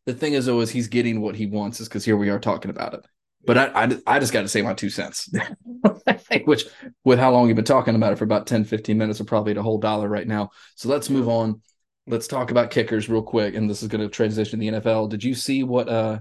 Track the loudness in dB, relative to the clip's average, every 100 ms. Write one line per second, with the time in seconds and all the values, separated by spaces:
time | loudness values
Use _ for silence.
0 | -8 -4 0 0 2 2 0 -2 -2 0
1 | 0 0 -4 -4 -4 -4 -4 -6 -8 -4
2 | 2 2 2 0 0 -2 -4 -8 -8 -10
3 | -16 _ _ _ 2 4 4 2 2 0
4 | 2 2 2 0 0 0 0 -2 -6 -6
5 | -8 -8 -6 -6 -6 -10 -16 0 0 2
6 | -2 -4 -2 -2 2 0 0 -14 -20 -2
7 | 4 6 6 6 4 4 4 2 4 2
8 | 2 2 0 0 0 0 0 -2 0 0
9 | 0 -2 -2 0 0 -2 -2 0 0 -2
10 | -2 -4 -2 -2 -4 _ -20 -10 -2 -2
11 | 0 0 2 0 0 -4 _ _ _ _
12 | -6 -6 -4 -6 0 2 2 2 0 0
13 | 0 -2 0 0 0 0 -2 -4 -4 -4
14 | -4 -2 -2 0 -4 -4 -4 -2 0 0
15 | 0 -4 -4 -4 -2 -2 0 0 0 0
16 | 0 -4